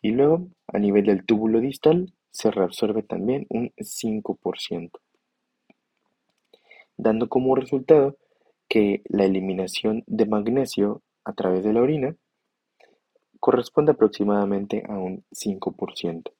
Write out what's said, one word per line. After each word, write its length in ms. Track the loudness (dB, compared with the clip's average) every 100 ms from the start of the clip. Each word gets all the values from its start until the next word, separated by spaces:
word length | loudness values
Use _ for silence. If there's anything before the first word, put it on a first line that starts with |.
Y 120 | 0
luego, 340 | 2 4 2 -2 _ -8
a 100 | -2
nivel 280 | 2 4 4
del 200 | 0 2
túbulo 320 | 0 2 0
distal, 540 | 0 2 2 4 0 _ _
se 220 | -2 -2
reabsorbe 500 | 0 -2 0 -2 -2
también 440 | -4 -6 -2 -4 -4
un 240 | -6 -6 _
cinco 580 | -14 -8 -4 -4 -6 -6
por 240 | -6 -8
ciento, 400 | -8 -8 -10 -16 _ _ _ _ _ _ _ _ _ _ _ _ _ _ _ _ _ -20 _ -4
dando 320 | -2 0 0
como 280 | 0 2 0
resultado 640 | 0 -4 4 4 4 -2 _ _ _ _ _
que 340 | 2 2 0 -2
la 180 | 2
eliminación 800 | 2 2 -2 -4 -4 -4 -2 -4 -4
de 200 | 0 2
magnesio 760 | 2 0 0 0 0 0 -2 _ _
a 80 | -14
través 320 | -4 -2 0
de 80 | 2
la 100 | 2
orina 320 | 2 2 -2 -6 _ _ _ _ _ _ _ _ _ _ _ _
corresponde 520 | 2 2 0 0 2
aproximadamente 880 | 4 2 2 0 0 0 -2 -4 -8 -6
a 100 | -8
un 260 | -6 -8 _
cinco 460 | -10 -6 -4 -6 -6
por 200 | -10 -6
ciento. 380 | -8 -8 -12 _